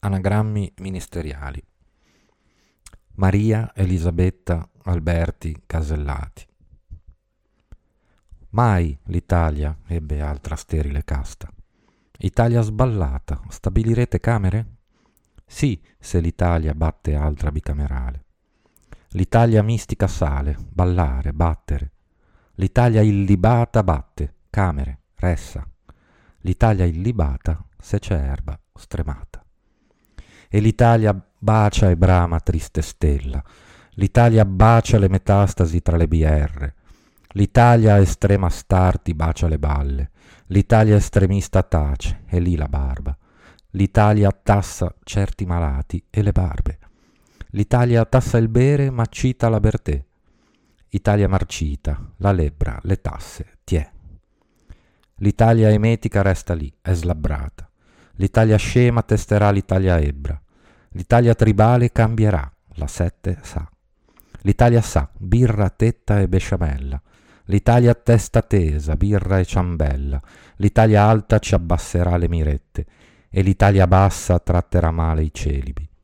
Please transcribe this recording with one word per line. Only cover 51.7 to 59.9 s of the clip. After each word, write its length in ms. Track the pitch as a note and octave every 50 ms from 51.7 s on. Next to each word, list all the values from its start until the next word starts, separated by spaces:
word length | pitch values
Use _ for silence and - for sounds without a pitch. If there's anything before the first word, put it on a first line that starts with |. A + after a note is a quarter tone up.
| C#2+ - _ - C#2+ - - - - _
la 140 | E2+ G2+
lebbra, 480 | G2 F2+ D#2+ C#2+ - - - - - - -
le 180 | - G2 -
tasse, 560 | _ - - - - - - - D#2+ _ _ _ _
tiè. 260 | - F#2+ E2 D2 - _ - - - - - _ _ _ _ _ _ _ _ _ _ - _ _ _ _ _ _ _ _
L'Italia 540 | - G2+ G2+ G2+ - A2 A2+ A#2 A2+ A2 G#2+
emetica 520 | G#2+ G#2+ G#2+ A2+ A#2 A2 - A2+ - G2+
resta 320 | G2 G2 F#2 - - - F2
lì, 200 | E2 D2 C#2 - _
è 120 | _ - F#2
slabbrata. 760 | E2+ D#2+ F2 D#2+ D#2 C#2+ - D2+ C#2 C2+ C#2+ _ - - - _ _ _ _ _ _ _ _ _ -
L'Italia 380 | F#2 G2 _ A#2 A2+ A2 A2
scema 480 | G#2 - - - B2 B2 B2 A#2+ A#2 A2
testerà 480 | - A2 G#2 - - G#2 G#2 G#2 G#2
l'Italia 480 | G2+ G2 - - - F#2 F#2+ F#2